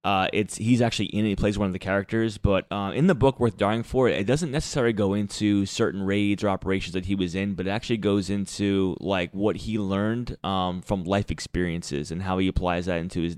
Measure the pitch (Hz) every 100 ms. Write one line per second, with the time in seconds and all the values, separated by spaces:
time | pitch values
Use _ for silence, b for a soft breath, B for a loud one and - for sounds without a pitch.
0 | 101 95 92 - 104 - 107 123 117 -
1 | 104 101 107 98 104 104 101 90 92 98
2 | 98 113 113 104 101 95 - 101 98 95
3 | 175 143 135 - 120 - 101 113 113 127
4 | 123 78 101 143 165 139 - 147 120 107
5 | 98 101 101 - 107 101 98 - 107 95
6 | 98 101 101 101 104 95 95 95 95 90
7 | 92 98 90 90 101 95 95 101 - 117
8 | 101 101 92 101 95 - 101 98 95 82
9 | 82 95 87 95 107 82 - 110 98 98
10 | 107 117 120 - 92 95 92 90 - 101
11 | 85 98 101 82 - 87 90 82 - 71
12 | 78 82 95 92 95 - 90 87 90 87
13 | 87 90 85